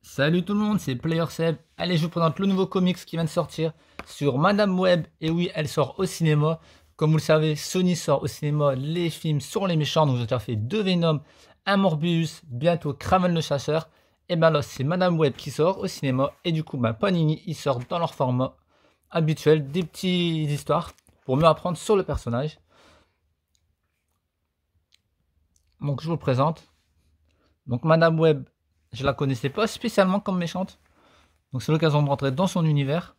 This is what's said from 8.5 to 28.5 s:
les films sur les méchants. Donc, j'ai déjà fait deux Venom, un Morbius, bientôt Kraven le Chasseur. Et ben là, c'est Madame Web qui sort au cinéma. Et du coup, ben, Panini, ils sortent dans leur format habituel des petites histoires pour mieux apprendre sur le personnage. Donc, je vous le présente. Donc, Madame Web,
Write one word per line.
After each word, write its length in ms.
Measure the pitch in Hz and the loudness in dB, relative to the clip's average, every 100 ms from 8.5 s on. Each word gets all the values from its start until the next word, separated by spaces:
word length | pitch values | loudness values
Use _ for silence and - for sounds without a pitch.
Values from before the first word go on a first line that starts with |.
| 147 143 | 2 2
les 360 | 131 143 170 170 | 0 -2 -2 -2
films 320 | - 165 147 | -2 -2 -2
sur 240 | - 214 190 | -2 -4 0
les 100 | 165 | 0
méchants. 300 | 143 160 151 | 2 2 2
Donc, 100 | 123 | 2
j'ai 60 | |
déjà 160 | 117 127 | 0 -2
fait 180 | - 110 | -2 -4
deux 260 | 117 214 | -2 -2
Venom, 380 | 190 180 165 151 - _ - _ - | 0 2 2 0 -4 _ -20 _ 0
un 100 | 196 | 2
Morbius, 640 | 196 156 170 165 160 - | 2 2 0 0 0 -6
bientôt 500 | 151 120 165 165 151 | -12 -2 0 0 -2
Kraven 400 | 135 - 185 180 | -8 0 2 2
le 80 | 170 | 0
Chasseur. 480 | 151 139 - 156 156 _ _ _ _ | -2 -4 -2 -4 -4 _ _ _ _
Et 60 | 175 | 2
ben 120 | 160 | 4
là, 140 | 151 | 2
c'est 220 | - - | -2 -4
Madame 340 | 135 180 180 170 | -4 0 2 2
Web 160 | 151 | 0
qui 160 | - - | 0 -10
sort 300 | 127 160 190 | 0 0 0
au 60 | 196 | -6
cinéma. 440 | - 143 135 135 - | -4 -2 0 -2 -4
Et 80 | 180 | -4
du 120 | 160 | -4
coup, 140 | 151 139 | -4 -2
ben, 160 | 113 | -2
Panini, 480 | 113 202 180 156 156 | 0 0 2 2 0
ils 100 | - | -6
sortent 320 | 151 147 123 123 | -6 -4 -4 -4
dans 80 | 175 | -4
leur 160 | 165 | -4
format 420 | - 131 123 131 _ _ _ _ _ _ | -2 -2 0 -2 _ _ _ _ _ _
habituel 600 | 175 156 156 151 156 139 | -2 0 2 4 2 2
des 120 | 160 | -4
petites 680 | 165 - 185 180 175 160 151 | -6 -4 -2 0 0 -2 -2
histoires 440 | 147 - 151 - - _ _ - | -4 -2 -4 -4 -16 _ _ -2
pour 100 | 131 | 4
mieux 80 | |
apprendre 320 | 165 156 180 175 | 4 4 -2 -6
sur 180 | - | 2
le 100 | 208 | 2
personnage. 540 | 185 139 - 117 151 - _ _ _ _ _ _ _ _ _ _ _ _ _ _ _ _ _ _ _ _ _ _ _ _ _ _ _ _ _ _ _ _ | 2 -4 -4 -4 -4 -10 _ _ _ _ _ _ _ _ _ _ _ _ _ _ _ _ _ _ _ _ _ _ _ _ _ _ _ _ _ _ _ _
Donc, 180 | 143 131 | -6 -6
je 60 | 160 | -4
vous 80 | |
le 40 | 165 | -4
présente. 480 | - 127 147 160 _ _ _ _ _ _ _ _ _ _ - | -2 0 0 -2 _ _ _ _ _ _ _ _ _ _ -6
Donc, 180 | 120 | -4
Madame 340 | 160 160 165 160 | 2 4 4 4
Web, 300 | 160 143 123 | 2 2 -4